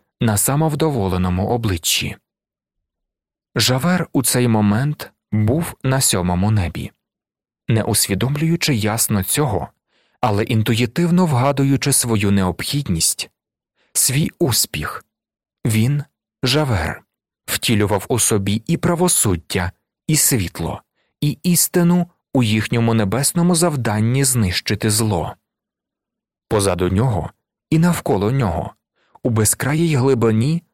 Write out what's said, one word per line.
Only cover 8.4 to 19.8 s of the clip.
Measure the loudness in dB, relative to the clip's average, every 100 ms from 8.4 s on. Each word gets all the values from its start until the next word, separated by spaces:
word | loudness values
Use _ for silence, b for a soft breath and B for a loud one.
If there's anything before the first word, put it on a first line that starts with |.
| -2 0 0
ясно | 0 0 -2 0 0
цього, | 0 -2 0 -2 -6 _ _ _ _ _
але | 0 0
інтуїтивно | 0 0 0 0 0 0 2 2 2
вгадуючи | 2 2 2 2 2 0
свою | 0 0 0 2
необхідність, | 2 0 -2 -6 -6 -4 -2 -2 -4 -10 _ _ _ _ _ _
свій | -2 0 0 -2 -2
успіх, | -2 0 -4 -6 -8 -10 -16 _ _ _ _ _ -2
він, | 0 0 0 -6 _ _ _
Жавер, | -2 0 0 -2 -2 -8 -16 _ _ _ -10
втілював | -6 0 0 2 -2 -2
у | -2
собі | 0 0 0 -2 -2
і | -2
правосуддя, | 0 2 0 2 0 -2 -4 -4 -4 -8